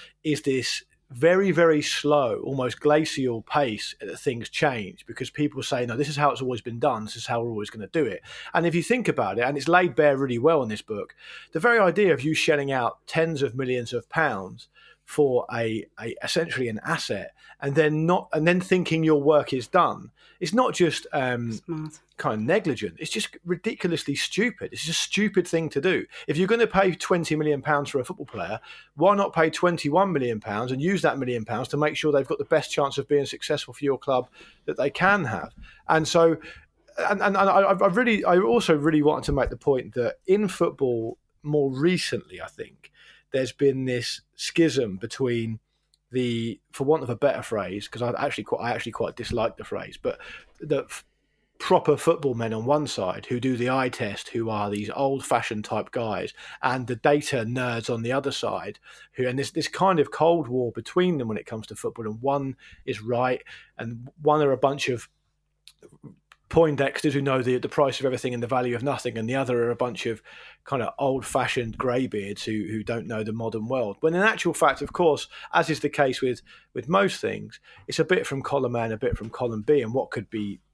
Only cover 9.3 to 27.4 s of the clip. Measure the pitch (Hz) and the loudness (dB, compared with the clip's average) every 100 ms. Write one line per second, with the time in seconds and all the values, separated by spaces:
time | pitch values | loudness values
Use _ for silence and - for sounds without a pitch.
9.3 | 101 123 147 139 180 180 143 147 135 135 | 0 0 0 2 4 4 4 4 4 0
10.3 | 117 147 160 113 104 - 104 - - - | 2 4 4 0 -6 -8 -8 -8 -14 -20
11.3 | - - 165 233 233 185 202 196 135 147 | -20 -10 0 2 6 4 4 4 4 2
12.3 | 143 - 147 139 131 117 - - 160 165 | 0 2 2 0 0 -2 -4 -4 0 0
13.3 | 147 135 123 131 123 120 120 - 165 151 | 0 -2 -2 -2 -2 -4 -6 -4 0 0
14.3 | 101 95 113 - _ - _ - - 139 | -2 -8 -14 -20 _ -20 _ -4 2 4
15.3 | 123 - 117 113 113 - - 113 - - | 4 0 -2 -2 -2 -6 -12 -12 -8 -4
16.3 | - 170 123 120 107 - 160 - 101 - | -2 -2 -2 -4 -4 -4 -4 -4 -6 -8
17.3 | - - - 143 143 151 151 165 185 - | -16 -20 -8 0 2 4 2 2 2 0
18.3 | 156 160 180 185 185 165 165 160 147 143 | 0 2 2 2 2 2 2 4 4 6
19.3 | 151 - 131 117 180 143 - 117 _ _ | 4 4 -2 0 2 2 0 -12 _ _
20.3 | _ 160 226 247 170 170 - - 147 127 | _ 0 2 2 2 2 2 -4 -2 0
21.3 | 120 117 107 - 160 151 - _ - 143 | -2 -4 -6 -8 -8 -8 -12 _ -6 -4
22.3 | 107 117 196 175 117 98 80 - 110 - | -2 2 2 0 -2 -6 -8 -6 -4 -6
23.3 | - 175 175 226 - 175 160 - 143 - | -8 -6 -4 -4 -2 -2 -2 -2 -4 -2
24.3 | - 233 - - - 156 160 - 190 208 | 0 -2 -2 -10 -8 -4 -4 -2 0 2
25.3 | 185 175 165 160 143 185 135 - - - | 0 0 -2 0 0 0 0 -2 -8 -4
26.3 | 156 190 233 220 190 190 170 - 180 156 | 0 2 4 4 4 2 0 0 0 2
27.3 | 156 | 0